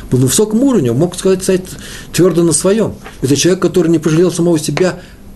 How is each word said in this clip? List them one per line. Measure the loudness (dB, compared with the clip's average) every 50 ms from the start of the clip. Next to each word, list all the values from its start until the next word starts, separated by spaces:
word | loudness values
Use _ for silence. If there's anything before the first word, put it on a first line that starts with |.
| -6 -2
Был | 0 2
на | 2
высоком | 2 2 2 2 2 2 2 2
уровне, | 2 2 2 0 0
он | 0 0
мог | 0 -2 -2
сказать, | -2 0 0 0 0 0
стоять | 0 -2 -2 -2 -6 -14 -16 -16 -16 -16 -16 -14 -6
твердо | 0 2 2 2 2 2
на | 2 2
своем. | 2 0 0 0 2 0 0 -2 -6 -10 -16 -18 -10 -4
Это | -2 0 0
человек, | 2 2 2 0 2
который | 0 0 2 2 2 2
не | 2 0
пожалел | 2 2 2 2 2 2
самого | 0 0 0 0 0 0
себя, | 0 -2 -2 -2 -2 -2 -2 -4 -10 -18 -20 -20 -20 -20 -20